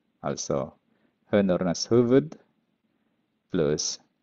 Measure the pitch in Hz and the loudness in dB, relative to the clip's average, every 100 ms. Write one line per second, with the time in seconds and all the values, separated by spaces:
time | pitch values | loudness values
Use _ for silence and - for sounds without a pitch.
0 | _ _ 78 71 - 71 65 _ _ _ | _ _ -10 -8 -6 -6 -6 _ _ _
1 | _ _ - 104 98 87 90 82 - 117 | _ _ -2 0 2 0 0 -4 0 2
2 | 120 135 156 - _ _ _ _ _ _ | 4 2 2 -12 _ _ _ _ _ _
3 | _ _ _ _ _ 90 73 76 - - | _ _ _ _ _ 0 0 0 -4 -10
4 | _ _ | _ _